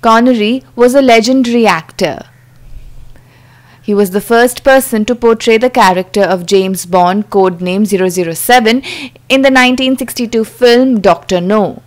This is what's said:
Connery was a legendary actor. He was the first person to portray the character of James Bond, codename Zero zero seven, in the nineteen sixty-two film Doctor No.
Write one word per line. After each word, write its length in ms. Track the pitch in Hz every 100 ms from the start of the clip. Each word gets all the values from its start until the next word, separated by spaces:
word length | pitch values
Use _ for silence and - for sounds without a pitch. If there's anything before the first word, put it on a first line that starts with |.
Connery 600 | 233 226 240 240 208 262 -
was 200 | - 247
a 80 | 269
legendary 640 | 262 233 226 262 240 240 220
actor. 560 | 170 160 - 175 - - _ _ - - - - - - - - _ _ _ _ _
He 100 | -
was 200 | 202 202
the 100 | 190
first 420 | - 233 247 -
person 400 | - 269 254 220
to 100 | 214
portray 440 | 240 233 226 - 226
the 100 | 254
character 540 | 254 202 185 185 208
of 240 | 190 185 170
James 400 | 196 190 185 175
Bond, 420 | 180 175 196 208
codename 560 | 202 185 175 180 185
Zero 240 | 208 190 185
zero 240 | 175 170
seven, 500 | 160 - 247 220 247 - - 277 - _
in 140 | 262
the 80 | 269
nineteen 480 | 262 247 254 262 262
sixty-two 480 | 247 - 233 226 220
film 560 | - 247 233 262 233
Doctor 360 | 190 170 - 185
No. 440 | 175 214 190 -